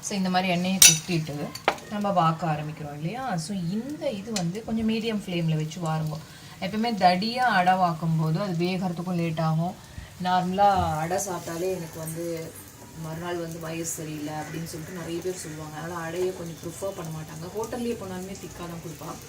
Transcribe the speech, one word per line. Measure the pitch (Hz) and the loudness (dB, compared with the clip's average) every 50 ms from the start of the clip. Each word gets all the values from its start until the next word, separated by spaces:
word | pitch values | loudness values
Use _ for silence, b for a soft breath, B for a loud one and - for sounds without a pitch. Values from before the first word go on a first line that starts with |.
| - | -4
So, | - 214 196 | -4 -2 0
இந்த | 185 185 180 | 2 4 4
மாதிரி | 185 185 190 175 | 4 4 4 2
எண்ணெயை | 175 180 185 190 185 - | 2 2 2 8 10 10
குத்திட்டு | - 165 - - - 180 165 156 - - 143 151 - - - - - - - - - 214 | 10 10 8 0 0 0 2 2 0 -4 -4 -6 -6 -8 0 0 0 0 0 -6 -6 -4
நம்ம | 208 202 202 185 180 | -2 0 4 4 6
வாக்க | 165 160 160 - - 160 | 6 4 4 2 0 -2
ஆரம்பிக்கிறோம் | 151 147 151 151 151 - 156 147 143 143 | -2 -2 -2 -6 -8 -8 -8 -8 -8 -6
இல்லையா? | 151 170 208 247 269 254 196 170 160 | -4 -4 -4 -4 -4 -2 -2 -2 -2
So, | - 208 190 175 165 190 | -4 -4 -2 -2 -2 -2
இந்த | 220 240 277 302 311 320 285 226 196 | -2 -2 -4 -6 -4 -4 -4 -4 -4
இது | 190 233 220 202 | -6 -4 -2 -2
வந்து | 170 170 180 220 233 | 0 -2 -2 -4 -4
கொஞ்சம் | 254 226 220 226 220 | -2 -2 0 2 2
மீடியம் | 220 226 208 233 214 202 190 | 2 2 0 0 -2 -2 -4
ஃப்ளேம்ல | - 180 170 165 160 156 156 | -2 -2 0 2 2 2 2
வச்சு | 156 156 - 185 175 | 0 -2 -4 -4 -2
வாருங்க. | 160 160 160 156 151 151 - B B B B B B B B 190 | -2 0 0 -2 -2 -4 -6 B B B B B B B B -6
எப்பவுமே | 185 202 214 226 240 226 190 190 | -4 -2 0 0 0 2 8 8
தடியா | 180 180 180 202 226 233 254 254 247 214 190 | 8 8 8 2 0 2 4 4 6 6 6
அடை | 180 180 185 185 | 6 6 6 6
வாக்கும் | 185 175 165 156 165 165 160 160 | 6 4 2 2 2 2 4 4
போது | 156 156 160 160 202 | 4 4 2 2 2
அது | 190 175 160 | 0 0 2
வேகறதுக்கும் | 175 180 190 180 196 185 170 170 175 180 180 170 170 | 2 2 2 0 0 -2 -2 -2 -2 -2 0 0 0
லேட் | 170 160 165 160 160 | 0 0 2 2 2
ஆகும். | 160 160 165 180 - B B B B B B B B - 175 | 4 2 2 0 -2 B B B B B B B B -4 0
நார்மலா | 180 185 180 180 180 185 190 202 202 196 185 175 165 156 156 | 4 4 4 4 2 4 6 8 8 8 6 4 2 2 0
அடை | 160 165 180 202 196 | 0 0 0 0 0
சாப்பிட்டாலே | 202 180 165 160 165 170 165 175 190 185 175 | -2 -4 -4 -4 -6 -4 -2 0 0 0 -2
எனக்கு | 165 160 156 160 160 | -4 -8 -8 -8 -8
வந்து | 160 165 165 170 170 165 165 165 165 - - - - - - - - - 160 160 | -6 -6 -4 -4 -4 -4 -4 -6 -8 -10 -14 -16 -16 -18 -18 -18 -16 -12 -10 -8
மறுநாள் | 160 160 165 175 175 175 175 170 | -6 -6 -6 -4 -4 -4 -4 -4
வந்து | 165 165 165 160 | -6 -6 -8 -6
வயிறு | 160 165 165 165 165 - | -6 -4 -4 -4 -4 -4
சரியில்லை | - 160 156 151 151 147 151 151 156 151 | -6 -6 -6 -6 -6 -6 -6 -4 -6 -6
அப்படின்னு | 151 156 165 165 165 - | -6 -6 -6 -6 -6 -8
சொல்லிட்டு | 160 160 - 185 180 | -8 -10 -8 -8 -8
நிறைய | 165 165 165 170 170 | -6 -4 -6 -4 -2
பேர் | 185 185 180 - | -4 -4 -4 -6
சொல்லுவாங்க. | 165 151 156 156 156 151 151 | -10 -8 -10 -10 -10 -8 -8
அதனால | 156 170 180 170 165 | -8 -6 -6 -4 -4
அடையை | 165 165 180 180 185 185 185 | -4 -2 0 0 0 0 -4
கொஞ்சம் | 170 170 160 151 - | -8 -10 -10 -8 -10
ப்ரிஃபர் | 175 165 - 196 196 196 - | -10 -8 -4 -6 -6 -4 -4
பண்ண | 165 160 160 | -8 -8 -8
மாட்டாங்க. | 156 156 156 156 160 165 180 185 | -8 -10 -10 -10 -10 -10 -8 -6
ஹோட்டல்லேயே | 208 220 226 254 240 240 233 226 - 196 | -4 -4 -4 -4 -4 -2 -2 -4 -4 -6
போனாலுமே | 190 185 185 185 190 190 - - | -8 -6 -8 -6 -8 -8 -10 -10
திக்கா | 165 - - 175 170 | -12 -10 -10 -10 -8
தான் | 170 170 160 | -8 -8 -10
கொடுப்பா. | 170 151 - 151 165 143 - - | -10 -10 -10 -10 -10 -10 -12 -12